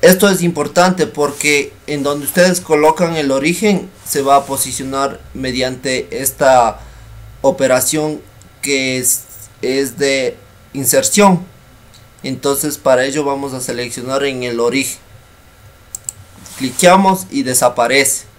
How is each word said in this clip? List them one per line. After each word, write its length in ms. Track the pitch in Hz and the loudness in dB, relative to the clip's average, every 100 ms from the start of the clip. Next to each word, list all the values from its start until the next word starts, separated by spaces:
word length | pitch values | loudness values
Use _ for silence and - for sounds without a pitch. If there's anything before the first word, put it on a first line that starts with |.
Esto 260 | 165 185 202 | 6 6 4
es 140 | 190 | 2
importante 640 | 170 170 147 - 180 185 143 | -2 -2 -4 2 2 2 -2
porque 640 | - 143 139 147 147 139 - - | -2 -4 -2 0 0 -2 -10 -8
en 160 | 147 | -4
donde 220 | 139 147 139 | -4 -4 -4
ustedes 340 | - 180 180 | 2 2 2
colocan 560 | - 151 151 156 170 165 | 0 4 4 4 0 0
el 160 | 143 | 0
origen 580 | 135 143 175 214 190 - - - | 0 0 0 2 0 -2 -16 -6
se 160 | 147 | -4
va 140 | 139 139 | 4 2
a 100 | 139 | 2
posicionar 760 | 135 131 127 131 135 139 - - | -6 -6 -6 -6 -4 -4 -6 -16
mediante 880 | - 131 127 127 127 135 127 - 117 | -8 -6 -2 -4 -4 -6 -6 -6 -6
esta 600 | 139 - 143 131 120 - - - - - - - | -6 2 4 6 4 0 -16 -20 -20 -20 -20 -2
operación 800 | 135 135 135 127 - 156 151 151 - - - - | -2 0 0 0 0 -2 -4 -6 -12 -20 -20 -12
que 360 | - 139 131 127 | -4 -2 -2 -2
es, 240 | 123 - - - - - | -2 -4 -8 -20 -20 -8
es 360 | 123 135 135 113 | -4 -2 -4 -2
de 380 | 139 135 127 - - - - | -2 0 -2 -6 -20 -20 -16
inserción. 720 | 139 131 135 131 196 202 175 180 - - - - - - - | -6 0 2 2 4 4 4 -2 -20 -20 -20 -20 -20 -20 -14
Entonces 560 | 131 131 143 139 151 143 | -10 -6 -2 -2 -4 -2
para 280 | - 127 131 | 2 2 2
ello 180 | 139 | -2
vamos 300 | 143 139 139 | -4 -4 -6
a 80 | 127 | -8
seleccionar 640 | 127 120 123 120 123 135 139 | -8 -8 -8 -8 -6 -2 -2
en 180 | 131 | -4
el 160 | 123 117 | -6 -2
origen. 400 | 117 127 135 - - - - - - - - - - - - - - - - - | 0 0 -4 -8 -16 -20 -20 -20 -20 -20 -20 -20 -20 -14 -14 -16 -20 -20 -20 -8
Cliqueamos 680 | 131 - 180 190 190 185 - | -8 2 4 6 4 0 -4
y 120 | 139 | -4
desaparece. 840 | 131 123 123 123 120 135 135 - - | -2 0 0 2 2 2 2 -2 -8